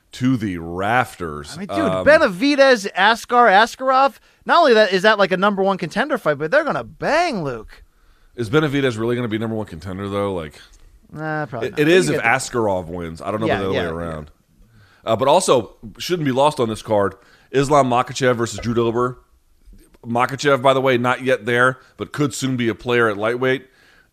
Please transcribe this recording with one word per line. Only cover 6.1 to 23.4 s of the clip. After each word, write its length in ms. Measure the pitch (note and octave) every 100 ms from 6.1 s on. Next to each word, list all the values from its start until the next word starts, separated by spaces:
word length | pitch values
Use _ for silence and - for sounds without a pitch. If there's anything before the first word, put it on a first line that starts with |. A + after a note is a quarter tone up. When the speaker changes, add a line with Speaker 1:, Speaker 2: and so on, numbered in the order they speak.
| C4+
Speaker 2:
fight, 200 | D#3+ C#3+
but 120 | D#3+
they're 140 | C#4
gonna 180 | D4 D3+
bang, 600 | A2+ - F3+ D4+ F4 G#3+
Luke. 400 | C#3+ A#2 G#2+ - - _ _ _ _
Speaker 1:
Is 160 | - A2
Benavidez 480 | D3 D#3 C#3 C3+ A2
really 160 | A#2
gonna 140 | B2 B2
be 100 | A2
number 160 | A2+
one 120 | A2 G2+
contender, 420 | E2 F#2+ F#2 G2+
though? 260 | G2+ G2+
Like, 260 | F2+ D#2 - - - - - _
Speaker 2:
Nah, 340 | D3+ D#3 D#3 C#3+
probably 220 | A#2 B2+
Speaker 1:
it, 20 |
Speaker 2:
not. 60 | -
Speaker 1:
it 60 |
Speaker 2:
But 40 | D3+
Speaker 1:
is 160 | F#3 D#3
Speaker 2:
you 60 | C#3+
Speaker 1:
if 40 |
Speaker 2:
get 40 |
the 120 | A2+ C3
Speaker 1:
Askarov 500 | - B2 A2 F#2 E2
wins. 360 | F2 E2+ D#2+
I 80 | F2+
don't 80 | G#2+
know 80 | A2
Speaker 2:
Yeah, 140 | A#2+
Speaker 1:
about 20 |
the 60 | F#2+
other 60 | A2
Speaker 2:
yeah, 60 |
Speaker 1:
way 40 | E2+
Speaker 2:
yeah. 180 | E2
Speaker 1:
around. 260 | E2+ D#2 D2 _ _ _ _ _ _ _
Uh, 100 | -
but 140 | A2 C3
also, 480 | E3+ G3 C3+ G2+ - A2 -
shouldn't 280 | - F3 C#3+
be 60 |
lost 260 | B2 D3 D3
on 100 | A#2
this 140 | G#2
card, 320 | - G#2 G2 - _ _ _
Islam 360 | C3 C#3 C#3+ C3
Makhachev 460 | A#2+ B2+ B2+ B2+
versus 240 | A#2 A#2 G2+
Drew 160 | G#2+
Dober. 460 | A#2 A#2 A2+ B2 B2+ _ _ _ _ - - _ _
Makhachev, 560 | A#2 A#2 B2 C3 D3 C3+
by 140 | C3+
the 60 | C3
way, 180 | C3+ A#2+
not 240 | B2 B2+
yet 240 | C3 B2 G#2+
there, 320 | A#2+ B2+ B2+ _ -
but 140 | G2+
could 240 | - D3
soon 220 | - C3+ B2+
be 120 | A2+
a 60 |
player 340 | G#2 B2 A#2+ A2+
at 80 | G2+
lightweight. 520 | A2 B2